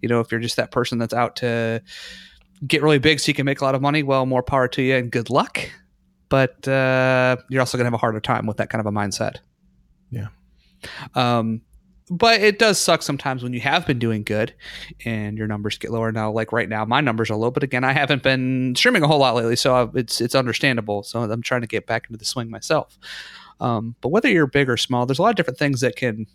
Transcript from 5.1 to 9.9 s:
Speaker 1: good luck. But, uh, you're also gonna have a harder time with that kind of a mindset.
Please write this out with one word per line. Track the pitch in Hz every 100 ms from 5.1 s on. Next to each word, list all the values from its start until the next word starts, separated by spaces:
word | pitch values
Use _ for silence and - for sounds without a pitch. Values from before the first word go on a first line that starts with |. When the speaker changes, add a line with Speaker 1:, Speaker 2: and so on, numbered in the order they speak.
Speaker 1:
good | 123 113
luck. | 131 240 - - - _ _ _ _ _
But, | 135 131 - -
uh, | 135 131 131 127 131 127 127 -
you're | 131
also | 123 127
gonna | 120
have |
a | 117
harder | 120 110
time | - 117 113
with | 104
that | 104
kind | 117
of | 107
a |
mindset. | 104 104 95 110 - _ _ _ _ _